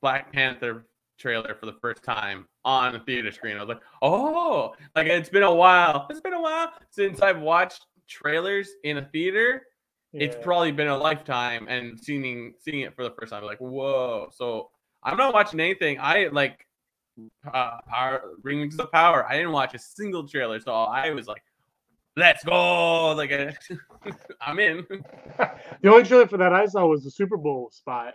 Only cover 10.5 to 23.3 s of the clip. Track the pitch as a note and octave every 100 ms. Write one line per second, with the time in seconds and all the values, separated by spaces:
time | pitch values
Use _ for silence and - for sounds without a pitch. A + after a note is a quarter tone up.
10.5 | F3 E3+ D3 D3+ C#3 D3 D3 - B2 B2
11.5 | A#2 A2 B2 A#2+ A2+ - C#3+ C3 A#2+ A#2
12.5 | A#2 - D3 C3 - B2 - A2+ G#2 G#2
13.5 | G#2+ B2+ C3 C3+ C3+ B2+ A2+ - - B2
14.5 | A2 - _ _ _ - E3 C4+ A3 G#3
15.5 | D#3 E3 F#3+ D#3+ C3+ C#3 F3+ F#3 C#3+ C#3
16.5 | - _ _ _ _ _ - A2+ _ C#3+
17.5 | B2+ B2 A#2 - A#2+ C3 C3 G2+ D2+ C3+
18.5 | C#3+ D3 D#3 D#3+ E3 E3+ D#3 A#2+ C#3 E3+
19.5 | D3+ C3 B2 - - G#3 F#3 C#3+ D3 B2
20.5 | A2 A2+ A2+ A2+ B2 D#3 C#3+ G#2 G#2+ _
21.5 | _ _ _ _ _ _ - F3 D3 D3+
22.5 | F3+ F3 F3 E3+ E3 D#3+ D3+ C#3+